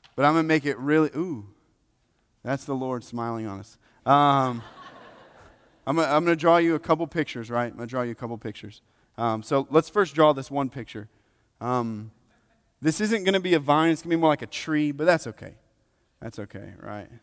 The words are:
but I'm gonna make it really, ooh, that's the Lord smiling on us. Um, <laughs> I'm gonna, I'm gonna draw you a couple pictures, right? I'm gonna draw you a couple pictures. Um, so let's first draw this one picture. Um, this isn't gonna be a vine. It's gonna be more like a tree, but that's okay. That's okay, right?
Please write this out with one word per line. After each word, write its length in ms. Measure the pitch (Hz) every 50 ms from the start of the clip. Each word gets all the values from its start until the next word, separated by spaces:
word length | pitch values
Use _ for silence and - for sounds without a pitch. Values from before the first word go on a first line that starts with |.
| _ - _
but 80 | - 135
I'm 80 | 147 156
gonna 160 | 165 160 160
make 180 | 156 156 131
it 100 | 147 127 104
really, 320 | 127 143 151 156 156 147 -
ooh, 320 | 135 170 190 156 113 101 101 - _ _ _ _ _ _ _ _ _ _ _ _ _ _ _ _ _ -
that's 220 | 117 135 135 -
the 100 | - 139
Lord 300 | 131 131 131 127 120 117
smiling 420 | - - 120 117 117 117 113 113
on 140 | 107 98 95
us. 180 | 98 - - _ _ _ _ _ -
Um, 600 | 131 135 143 143 143 139 139 131 127 120 117 107 -
<laughs> 40 | - - - - - - - - - - - - - - - - _ _ _ _ _ _ -
I'm 120 | 131 139
gonna, 160 | 165 160 139 143
I'm 120 | 151 160
gonna 120 | 170 170
draw 220 | 160 151 170 170 170
you 180 | 170 165 165
a 20 | 147
couple 280 | - - 165 156 170
pictures, 440 | 151 - 170 151 - - 127 117 110
right? 220 | 120 120 120 120 -
I'm 40 |
gonna 100 | - 117
draw 160 | 117 123 127 123
you 100 | 120 117
a 20 |
couple 220 | - - 113 117 113
pictures. 440 | - 113 104 - - 107 104 - _ _ _ _ _ _ _ -
Um, 240 | 117 117 110 110 107
so 240 | - 147 139 135 -
let's 180 | 131 156 160 -
first 260 | - 208 196 156 131
draw 180 | 151 156 151 147
this 180 | 135 131 -
one 180 | 139 139 139 131
picture. 400 | - 131 113 - - 110 107 - _ _ _ _ _ _ _ _ _ -
Um, 520 | 110 120 127 127 120 117 110 107 110 110 - _ _ _ _ _ _ _ _ _ _ _ _ _
this 200 | - 156 151 -
isn't 240 | 214 208 226 220 185
gonna 160 | 185 196 196
be 140 | 180 185 175
a 40 | 160
vine. 320 | 143 131 147 151 160 165
It's 120 | 165 151 -
gonna 120 | 170 170
be 60 | 165
more 100 | 165 160
like 120 | 147 - 127
a 40 |
tree, 460 | 110 - - - - 156 151 151 147 143
but 140 | 139 151
that's 200 | 170 175 160 -
okay. 280 | 120 107 - - 101 - _ _ _ _ _ _ _ _ _ _ _ _ _
That's 180 | - 113 110 -
okay, 360 | 104 101 - 101 101 98 101 -
right? 280 | - - 104 104 98 - - 113